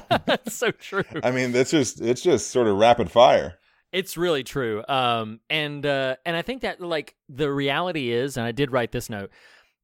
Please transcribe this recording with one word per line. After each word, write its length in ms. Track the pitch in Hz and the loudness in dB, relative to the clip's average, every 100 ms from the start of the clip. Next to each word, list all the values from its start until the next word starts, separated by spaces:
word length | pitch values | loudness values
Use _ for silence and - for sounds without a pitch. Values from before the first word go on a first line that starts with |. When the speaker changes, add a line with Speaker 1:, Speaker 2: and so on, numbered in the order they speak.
| - | 0
Speaker 1:
<laughs> 160 | 320 - | -2 0
That's 280 | 269 220 | -4 -4
so 160 | - 233 | -4 -4
true. 340 | - - 196 - 156 | -4 -6 -6 -6 -4
Speaker 2:
I 80 | 120 | -2
mean, 220 | 127 127 | -2 0
that's 180 | 123 131 | 2 2
just, 300 | 160 131 - | 2 0 -2
it's 180 | 117 123 | -2 0
just 300 | 180 123 - | 2 2 2
sort 160 | 127 113 | 0 2
of 100 | 98 | 4
rapid 340 | 113 117 92 | 6 4 4
fire. 440 | 117 139 113 71 - _ _ _ | 6 8 6 0 -8 _ _ _
Speaker 1:
It's 240 | 180 190 160 | -6 -6 -4
really 260 | 175 147 | -2 -2
true. 400 | 120 143 117 104 117 | -2 -4 -2 -4 -2
Um, 500 | 135 123 117 110 110 - | 0 0 0 -4 -10 -6
and, 380 | 156 147 147 143 | -4 -4 -4 -2
uh, 300 | 139 131 131 170 | -2 -2 -4 -6
and 100 | 170 | -6
I 60 | |
think 200 | 165 262 | -6 -6
that, 180 | 214 - | -8 -8
like, 340 | 175 160 - - - | -6 -6 -6 -14 -14
the 240 | 131 151 | -4 -2
reality 580 | 139 139 143 180 160 120 | 0 0 0 -2 -2 -2
is, 260 | 117 139 123 | 0 -2 -4
and 80 | |
I 60 | 117 | -4
did 220 | 117 143 | -2 -2
write 180 | 127 117 | 0 -2
this 180 | 127 - | -4 -8
note, 220 | 107 98 _ - _ _ _ | -10 -12 _ -20 _ _ _